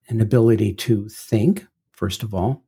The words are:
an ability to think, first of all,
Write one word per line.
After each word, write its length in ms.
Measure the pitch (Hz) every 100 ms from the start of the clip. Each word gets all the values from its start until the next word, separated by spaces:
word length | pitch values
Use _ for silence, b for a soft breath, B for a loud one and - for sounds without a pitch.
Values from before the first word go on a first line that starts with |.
| -
an 120 | 113
ability 520 | 107 127 113 110 107
to 340 | 95 - 107 107
think, 560 | - - 110 135 202 - _ _
first 300 | - 95 -
of 120 | 110
all, 280 | 92 104 139